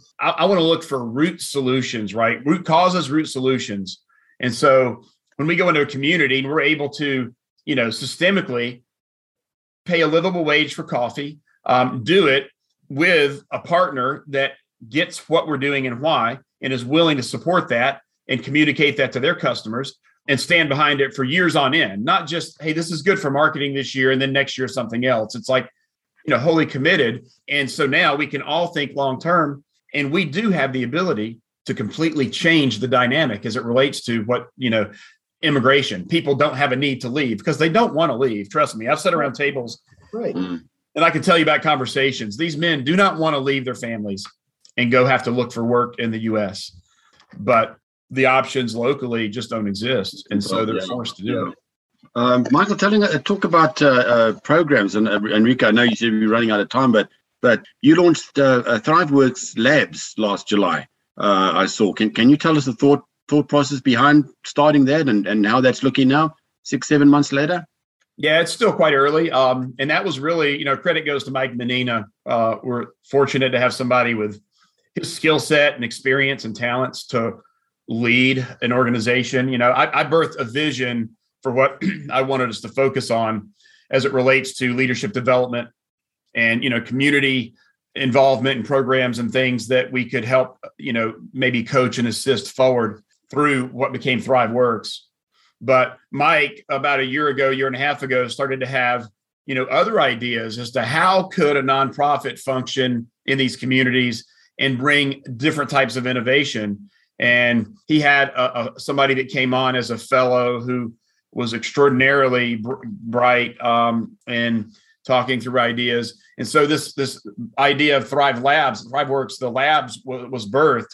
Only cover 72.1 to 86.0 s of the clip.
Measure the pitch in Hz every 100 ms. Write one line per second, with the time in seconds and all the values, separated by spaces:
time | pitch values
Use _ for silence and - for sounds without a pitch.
72.1 | _ 127 120 113 113 127 120 - _ _
73.1 | 139 139 139 131 120 123 117 123 123 120
74.1 | 113 107 104 _ _ _ _ _ - -
75.1 | - 156 151 - 151 147 135 117 - 131
76.1 | 135 135 135 113 104 120 123 123 - -
77.1 | 123 113 - _ _ _ _ - 113 120
78.1 | 120 127 131 127 - 120 123 123 120 110
79.1 | 127 120 131 131 123 120 127 156 139 147
80.1 | 160 156 - 113 127 151 123 127 120 113
81.1 | _ _ _ 131 120 131 - 185 156 143
82.1 | 127 135 131 123 104 117 - 135 135 -
83.1 | 113 113 107 - _ _ _ - 131 135
84.1 | 135 127 135 131 - 127 123 131 123 131
85.1 | 123 120 127 127 120 117 _ _ _